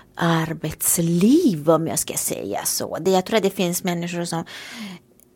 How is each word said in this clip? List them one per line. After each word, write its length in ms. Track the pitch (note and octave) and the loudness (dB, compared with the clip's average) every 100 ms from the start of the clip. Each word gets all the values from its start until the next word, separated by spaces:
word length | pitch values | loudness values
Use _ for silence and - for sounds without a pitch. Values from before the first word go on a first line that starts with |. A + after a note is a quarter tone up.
| - - | -18 -2
arbetsliv, 1500 | E3+ E3 D#3+ D#3+ D#3+ - - - E3 E3+ G#3 D#4 E4+ D#3+ D3 | 0 2 0 -4 -8 -4 -2 0 2 4 6 6 4 2 4
om 180 | D#3+ D#3+ | 4 4
jag 120 | C3 | -2
ska 140 | - | -4
säga 520 | - - - E2 - - | -4 -4 -4 -4 -4 -4
så. 320 | - - - | -4 -4 -2
Det, 100 | F3 | 2
jag 140 | F#3 F#3 | 2 2
tror 120 | A3+ | 0
att 60 | |
det 60 | F#3 | 0
finns 340 | - F3 F3 | 0 -2 0
människor 420 | F#3 E3+ F3 F3 E3+ | -2 -4 -4 -6 -4
som 180 | E3 E3+ - - A#3+ G#3 F3+ _ _ _ | -4 -6 -12 -16 -14 -14 -14 _ _ _